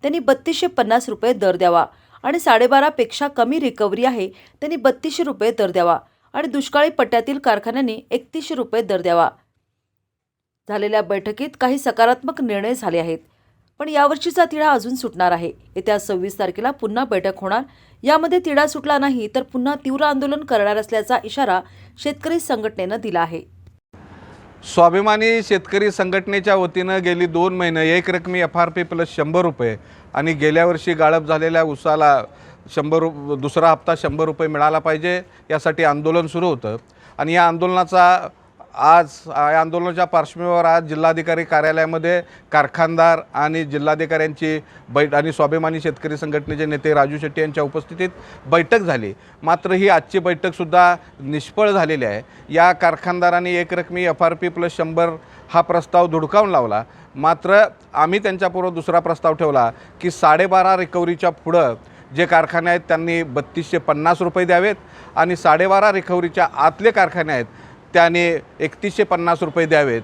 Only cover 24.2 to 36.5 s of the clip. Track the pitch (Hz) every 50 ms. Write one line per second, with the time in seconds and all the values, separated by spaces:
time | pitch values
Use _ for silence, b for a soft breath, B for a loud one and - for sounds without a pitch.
24.2 | B B B B B B - - - - - - 170 170 170 190 202 214 214 214
25.2 | 220 226 226 226 208 - 202 190 - - 190 202 208 208 190 - 196 185 180 196
26.2 | 190 202 202 202 180 208 196 190 185 175 156 185 180 185 190 190 180 180 175 175
27.2 | 180 170 160 170 175 185 185 180 180 170 160 160 160 160 165 180 175 185 180 180
28.2 | 170 185 180 180 175 156 - 175 175 170 165 180 175 170 180 165 170 156 - -
29.2 | 151 151 160 180 180 170 143 - 123 117 110 101 B B B B B B B 127
30.2 | 143 165 160 143 143 156 151 165 170 175 175 156 - - 170 156 160 151 160 165
31.2 | 156 151 160 156 160 165 165 165 160 160 147 131 - 165 151 156 156 147 143 131
32.2 | 120 - B B B B B B B - - 160 147 151 156 165 165 165 156 147
33.2 | 143 143 147 135 131 147 - 170 160 165 156 151 - - 165 156 - 156 139 151
34.2 | 160 156 156 - 165 160 151 147 147 156 160 160 151 160 156 156 160 175 175 180
35.2 | 180 b b b b _ 156 151 - 170 156 151 165 151 143 147 151 160 160 170
36.2 | 170 156 143 170 170 180